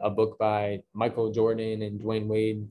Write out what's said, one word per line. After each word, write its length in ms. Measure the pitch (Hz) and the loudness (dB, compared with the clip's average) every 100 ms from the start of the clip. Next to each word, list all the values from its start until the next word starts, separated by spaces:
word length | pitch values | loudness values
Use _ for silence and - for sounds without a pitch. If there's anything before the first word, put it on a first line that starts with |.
a 60 | 107 | -2
book 280 | 104 110 - | 2 0 2
by 420 | 107 107 104 101 - | 0 2 0 -4 -8
Michael 360 | 107 117 117 113 | -2 -2 0 -2
Jordan 520 | 110 110 113 110 107 | 2 2 2 -2 -4
and 180 | 107 104 | -4 -4
Dwayne 260 | 107 110 107 | -2 -2 0
Wade 400 | 110 110 107 107 | 2 2 0 -6